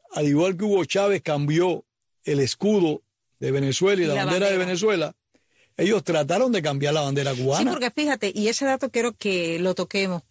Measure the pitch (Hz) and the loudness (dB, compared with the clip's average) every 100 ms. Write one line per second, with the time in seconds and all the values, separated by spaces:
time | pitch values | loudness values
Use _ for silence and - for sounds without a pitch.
0 | - 160 147 147 185 180 214 196 156 190 | -10 -2 2 4 2 0 0 0 0 0
1 | 202 180 160 147 147 160 180 160 - _ | 0 0 -2 -2 0 2 2 0 -8 _
2 | _ _ - 139 131 - 202 208 160 151 | _ _ -2 0 0 0 2 2 2 -2
3 | _ _ _ - 131 139 135 131 190 196 | _ _ _ -8 -4 0 0 0 2 2
4 | 160 139 139 185 196 185 180 175 214 185 | 0 0 0 0 2 0 -2 0 0 0
5 | 151 - _ _ _ _ _ - 180 208 | -2 -8 _ _ _ _ _ -2 0 2
6 | 170 160 143 190 254 202 151 139 143 156 | 2 0 2 2 2 0 0 0 0 0
7 | 139 139 139 127 131 156 240 294 240 - | 0 0 -2 -2 0 2 0 0 -4 -2
8 | 294 240 202 214 214 226 277 262 269 233 | -2 -2 -4 -2 -2 0 0 0 -2 -2
9 | 240 - 202 185 165 165 185 180 170 202 | -2 -4 -4 -2 -2 -2 -2 -2 -2 -2
10 | 190 175 - | -2 -4 -6